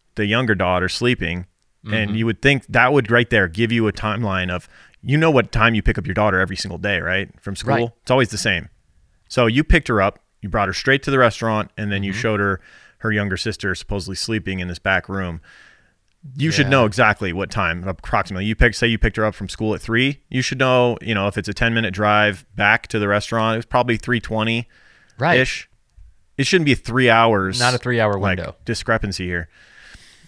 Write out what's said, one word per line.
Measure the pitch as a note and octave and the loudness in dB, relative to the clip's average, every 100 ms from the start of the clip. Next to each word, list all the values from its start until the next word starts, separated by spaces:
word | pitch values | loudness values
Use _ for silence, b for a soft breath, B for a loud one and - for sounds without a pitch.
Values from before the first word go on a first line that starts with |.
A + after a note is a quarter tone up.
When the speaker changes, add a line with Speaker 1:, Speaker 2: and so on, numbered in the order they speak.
| _ - | _ -4
Speaker 1:
the | G#2 | 0
younger | A2+ B2 F#2+ | 0 0 0
daughter, | F2+ F2+ F2+ | 0 0 0
sleeping. | - A#2+ A#2+ E2+ F2 F2+ _ _ _ G#2+ | 0 0 0 -2 -6 -10 _ _ _ -6
And | A2 G#2 | -4 -2
Speaker 2:
Mm-hmm. | A2 | -2
Speaker 1:
you | A2+ | -2
would | G#2 | 0
think | C#3 C#3 - | 2 2 0
that | B2 B2+ | 2 4
would | C#3+ A2 | 4 4
right | A#2+ A#2 | 2 2
there | A2 F#2 | 2 2
give | E2 A2+ | 0 0
you | A#2 G#2+ | 2 0
a | |
timeline | - G#2+ G#2 G#2+ F#2+ F2+ | -2 -4 -4 -2 -2 -4
of, | F2 - b b b | -6 -10 b b b
you | A#2+ D3 | -2 2
know | D#3+ | 4
what | C3+ G2+ | 4 2
time | A2+ A2+ | 2 2
you | A2 | 2
pick | - - | 0 -2
up | F#2 | -2
your | |
daughter | F#2+ G#2+ F#2 | 0 2 2
every | F#2 F#2+ | 0 -4
single | G2 E2+ | -8 -6
day, | G2+ F2+ | -2 -2
right? | E2+ F#2+ G2+ _ | -2 -4 -4 _
From | G2+ G2 | -12 -6
school? | A#2 | -2
Speaker 2:
Right. | C3+ A#2 - | -2 -2 -4
Speaker 1:
It's | - | 0
always | C3 A#2 | 2 2
the | G#2 | -2
same. | A2 F2+ G2 _ _ _ _ _ - | -2 -2 -4 _ _ _ _ _ -6
So | - A#2 | 0 2
you | B2 | 2
picked | D#3 E3+ - | 4 2 2
her | A2 | 2
up, | G2 - _ _ | 2 -2 _ _
you | G2+ | -6
brought | G#2+ F#2+ | -2 -2
her | |
straight | F2+ C3+ C3+ | -2 0 0
to | C#3 | 2
the | C3+ | 4
restaurant, | A#2+ - A2+ G#2+ G2+ - | 4 2 -2 -2 -4 -6
and | G#2 | -4
then | G2 | -4
you | G2 | -4
Speaker 2:
Mm-hmm. | G2 | -4
Speaker 1:
showed | A2+ G#2 | -2 0
her | G2+ F#2+ B B B B | 0 -2 B B B B
her | A2+ | -2
younger | G#2 G#2 F#2 | -2 -2 -2
sister | A2+ - G2 F2+ | -4 -4 -4 -6
supposedly | - G2+ F#2+ F#2 | -6 -6 -6 -8
sleeping | - A2 G2 F#2 | -4 -4 -4 -6
in | F2+ | -6
this | F2 | -4
back | G2 F#2 - | 0 0 -2
room. | G2 F2+ E2+ - b b b b b _ _ C#3+ B2+ | -6 -6 -8 -12 b b b b b _ _ -14 -4
You | D#3+ | 0
should | D#3 C3+ | 2 4
Speaker 2:
Yeah. | |
Speaker 1:
know | C3+ A2 | 4 4
exactly | F#2+ A2 G2+ G2 | 4 2 2 -2
what | F2 F#2 | -4 -4
time, | G#2+ F2 E2+ F#2+ | -2 -2 -2 -6
approximately. | F2+ - A2 F#2 F#2 | -10 -4 -2 -2 -4
You | G#2 A2 | -2 2
pick, | A#2+ | 2
say | - A#2 | 2 0
you | A2 | 2
picked | A2 A2+ | 0 0
her | |
up | G#2+ | -2
from | - F#2+ | -4 -10
school | - A2 | -6 -4
at | G#2 | -4
three. | - A2+ C3+ C#3 - | -2 0 0 -2 -6
You | C3 | -4
should | B2 C3 | -4 0
know, | C3 B2+ B2 A#2 | 2 4 2 0
you | G#2 G#2 | -2 -2
know, | G2+ | -2
if | - | -2
it's | G2 | -6
a | |
ten-minute | G2 A#2 A2+ G#2+ | -2 0 0 -2
drive | F#2+ G#2 G#2 G#2 F#2+ - G2+ | 0 2 4 4 0 -8 0
back | G#2 A2+ - | 2 2 0
to | A2 | -2
the | G2+ | 0
restaurant, | G#2 - A2+ A2 A2+ | 0 0 -2 0 -2
it | |
was | - | 0
probably | B2+ B2 A2+ | 0 2 0
three | - A#2+ | -2 -4
twenty | - A2 A2 A#2 A#2 b b b b b | -2 -4 -2 -2 -6 b b b b b
Speaker 2:
Right. | D3+ C#3 | 0 2
Speaker 1:
ish. | B2+ - - _ _ - - _ _ - | 2 -4 -12 _ _ -20 -20 _ _ -4
It | C3 | 2
shouldn't | F#3 D3 | 2 4
be | A#2 | 2
three | - B2 B2 | 0 2 4
hours, | A2+ A#2 G#2 F#2+ B2 | 6 6 4 0 0
Speaker 2:
Not | B2 | 0
a | B2 | 0
three-hour | B2 A#2 G#2+ G2+ | -2 0 0 0
Speaker 1:
like, | G2+ F#2 | -2 -2
Speaker 2:
window. | G#2 - - | -6 -10 -8
Speaker 1:
discrepancy | A2+ - A2+ G2+ F#2 F2+ | -6 -2 -2 -2 -6 -6
here. | F2 D#2+ B B B B B B B | -6 -6 B B B B B B B